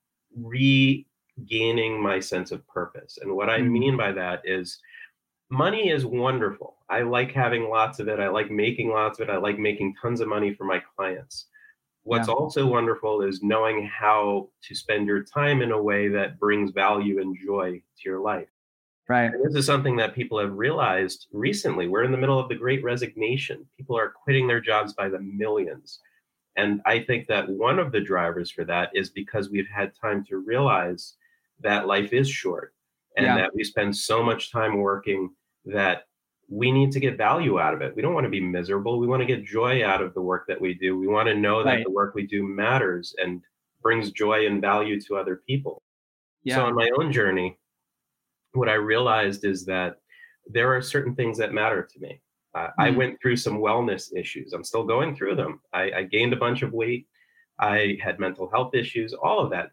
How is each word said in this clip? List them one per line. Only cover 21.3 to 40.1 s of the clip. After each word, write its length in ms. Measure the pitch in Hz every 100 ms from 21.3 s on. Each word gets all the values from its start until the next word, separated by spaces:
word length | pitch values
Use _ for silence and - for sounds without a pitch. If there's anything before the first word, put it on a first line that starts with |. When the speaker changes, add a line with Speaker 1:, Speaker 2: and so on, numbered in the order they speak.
Speaker 1:
recently. 560 | 101 131 208 - 85 87
We're 160 | 98
in 80 | 127
the 40 | 131
middle 200 | 135 135
of 100 | 127
the 60 |
Great 300 | 110 123 135
Resignation. 840 | 120 123 117 113 110 131 - - - -
People 220 | 135 117
are 120 | 107
quitting 360 | - - 135 127
their 140 | 120
jobs 340 | 113 107 104
by 140 | 101 98
the 100 | 95
millions. 840 | 98 101 107 107 90 76 - - _ _ _ _ _
And 260 | - 104 104 -
I 140 | 113
think 260 | 117 120 -
that 220 | 107 95
one 320 | 98 117 175
of 100 | 160
the 100 | 110
drivers 520 | 101 92 85 85 87
for 120 | - 82
that 240 | 87 90
is 160 | 98 95
because 400 | - 95 110 98
we've 180 | 101 98
had 260 | 101 98
time 300 | - 113 101 101
to 120 | 98
realize 800 | 98 120 139 98 87 87 - - _ _ _ _
that 300 | 104 104 95
life 240 | 101 104
is 160 | 120 135
short 420 | - 95 87 - _ _ _ _ -
and 100 | 127
Speaker 2:
Yeah. 100 | 120
Speaker 1:
that 180 | 95
we 100 | 104
spend 320 | 104 - 101 101
so 260 | - 110
much 300 | 117 113 -
time 260 | 117 110 101
working 560 | 98 98 104 98 92 - _ _ -
that 400 | 101 95 90 - _ _ _ _
we 240 | 101 123
need 180 | 135 139
to 100 | 135
get 160 | 135 104
value 440 | 107 156 156 92
out 140 | 78
of 80 | 76
it. 120 | 67
We 80 | 82
don't 120 | 131
want 100 | 170
to 60 | 123
be 100 | 98
miserable. 580 | 92 87 87 101 104 120
We 80 | 120
want 140 | 127
to 60 | 120
get 180 | 117
joy 400 | 101 107 123 131
out 180 | 107 95
of 120 | 92